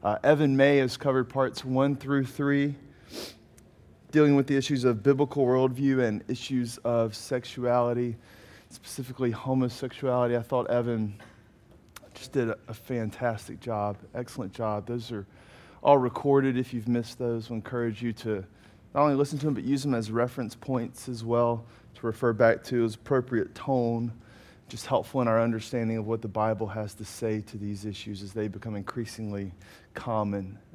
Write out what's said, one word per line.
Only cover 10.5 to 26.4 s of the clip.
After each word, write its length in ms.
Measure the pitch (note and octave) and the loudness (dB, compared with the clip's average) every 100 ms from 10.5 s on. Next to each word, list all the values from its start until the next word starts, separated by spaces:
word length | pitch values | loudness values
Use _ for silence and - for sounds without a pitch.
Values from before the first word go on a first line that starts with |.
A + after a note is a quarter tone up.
| B2+ - | -2 2
Evan 520 | B2 A#2+ A#2 G#2+ G2+ - - - - _ - - - - | 0 2 0 -2 -6 -18 -20 -20 -20 _ -20 -20 -20 -20
just 200 | - - | -20 -4
did 160 | C3 A#2 | -2 -2
a, 80 | A2 - | -4 -10
a 60 | |
fantastic 880 | A2+ - B2 G#2+ - B2 A2 - - | -16 -6 -4 -4 -2 -4 -4 -10 -12
job, 340 | A#2+ G#2+ G#2 G2+ - | -6 -2 -2 -4 -10
excellent 380 | A#2 B2 - F#2+ | -10 -10 -8 -10
job. 340 | - A2+ G#2 G2+ | -4 -2 -2 -4
Those 280 | A#2+ A2+ | -8 -6
are 120 | A2 G2 - - - - - | -10 -10 -18 -20 -20 -20 0
all 160 | - C#3+ | 6 6
recorded. 580 | B2 - C#3+ C#3 C3+ B2 | 6 0 4 4 4 0
If 160 | B2 | -2
you've 140 | A#2+ A2 | -4 0
missed 320 | A#2+ A#2 - | 0 -2 -6
those, 320 | B2 A#2 A2+ | -4 -4 -4
we 60 | A#2 | -8
encourage 440 | G#2+ B2 A#2 G#2+ | -6 -4 -2 -2
you 100 | A#2+ | -6
to 300 | A2 A2+ G#2 F#2 - - - - C#3+ | -4 -4 -4 -6 -18 -20 -20 -6 2
not 80 | |
only 100 | D3 | 4
listen 240 | C#3 C#3+ D3 | 4 0 0
to 80 | D3+ | -2
them, 80 | |
but 100 | C3 | -2
use 200 | G2+ C#3 | 0 0
them 100 | C#3+ | 0
as 160 | B2 G#2+ | -2 0
reference 460 | A2+ B2 C3 A2+ - | 0 -2 -2 -8 -8
points 520 | - C3 A#2 - - | -4 -4 -4 -10 -12
as 160 | A#2 | -8
well 400 | A2+ A#2+ A#2+ A#2 A2+ - - | 0 2 2 0 -8 -20 -20
to 140 | - A#2 | -8 -6
refer 260 | G#2+ B2 | 0 0
back 300 | G#2+ A#2 A2+ | 6 6 6
to 220 | - B2 A2+ | 0 0 0
as 100 | G#2+ | -2
appropriate 580 | - C3+ B2+ A#2+ - | 0 0 2 -2 -2
tone, 580 | - - C3 A#2+ A#2 A#2 A2+ - - - - - | -6 -2 0 2 0 -4 -8 -20 -20 -20 -20 -16
just 200 | A2 - | -14 -2
helpful 340 | C3 - C3+ | -2 0 -2
in 60 | A#2+ | 2
our 120 | A2+ | 4
understanding 580 | A#2 A2+ - B2 A2+ A2+ | 2 -2 -4 -4 -2 -2
of 100 | G#2+ | -2
what 160 | A2+ | -4
the 40 | A2 | -4
Bible 380 | G2+ | -2